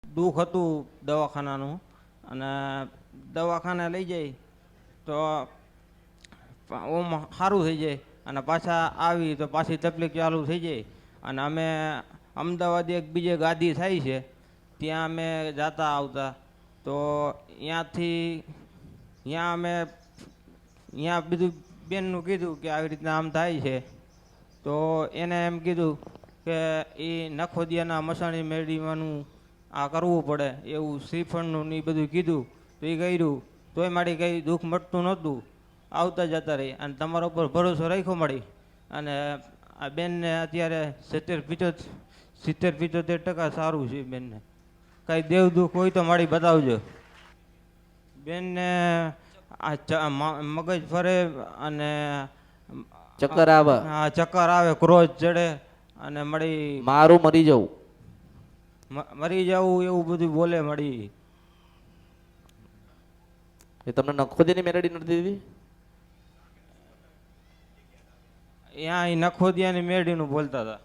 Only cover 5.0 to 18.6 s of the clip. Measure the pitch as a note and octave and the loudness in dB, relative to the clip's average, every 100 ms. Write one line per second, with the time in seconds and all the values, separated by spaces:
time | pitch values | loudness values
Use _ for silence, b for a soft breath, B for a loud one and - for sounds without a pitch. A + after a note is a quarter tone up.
5 | - D3+ D#3 D#3 B2+ - - _ _ - | -8 -4 -2 -4 -6 -16 -20 _ _ -20
6 | _ _ - - - - - - G2+ E3 | _ _ -20 -20 -20 -20 -14 -10 -4 -4
7 | F3 D#3+ D#3 - F#3 G3 D#3+ D#3+ D#3 C#3 | -2 -6 -8 -2 0 2 0 -2 -4 -6
8 | - - - C#3 C3 E3 E3+ E3+ E3 - | -12 -20 -10 -8 -2 -2 0 0 0 0
9 | E3 E3+ E3 C#3+ D3 D3 D#3+ D#3+ E3+ D#3+ | 0 0 -2 -4 -4 -2 -2 -2 -2 -2
10 | E3 E3 E3 D#3+ C#3+ E3+ E3 C3 G#2+ b | -6 -2 -2 0 -2 -4 -4 -8 -10 b
11 | b b - C3+ C#3+ D#3+ D#3+ D#3 D#3 D3 | b b -10 -6 -4 -2 -2 -2 -4 -6
12 | - - _ - D#3+ F3 F3 E3+ E3+ F3 | -12 -20 _ -8 -6 -2 0 0 0 -4
13 | D#3 E3 F3 E3+ D#3+ E3 E3+ D3 F#3 F#3 | -2 -2 0 0 0 2 0 0 -2 -2
14 | C3 C3 B2+ - - - _ - D3+ D#3+ | -2 -4 -8 -20 -20 -20 _ -10 -6 -4
15 | D#3+ E3 E3 D#3+ D#3 C#3+ D3+ D3+ D#3 C#3+ | -4 -4 -4 -4 -6 -4 -4 -2 -2 -2
16 | C#3+ C3 C3+ C3 - _ - _ - C#3+ | -4 -6 -8 -10 -20 _ -20 _ -8 -4
17 | D3 D3 D3 - - - D3 E3 E3 - | -2 -2 -2 -6 -16 -14 -6 -6 -6 -4
18 | E3+ E3+ E3 E3 - D3+ | -4 -2 -4 -8 -12 -20